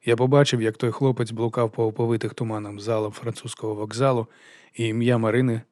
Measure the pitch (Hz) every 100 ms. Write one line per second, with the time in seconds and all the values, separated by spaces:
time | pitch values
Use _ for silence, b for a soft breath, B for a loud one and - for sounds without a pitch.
0 | - 117 131 143 139 123 110 110 120 -
1 | 135 123 117 113 117 113 117 - 113 110
2 | 117 117 113 - 117 107 104 101 104 113
3 | 107 104 117 110 120 - 110 104 107 107
4 | 135 123 113 B B B B - 113 110
5 | 117 120 110 113 127 113 -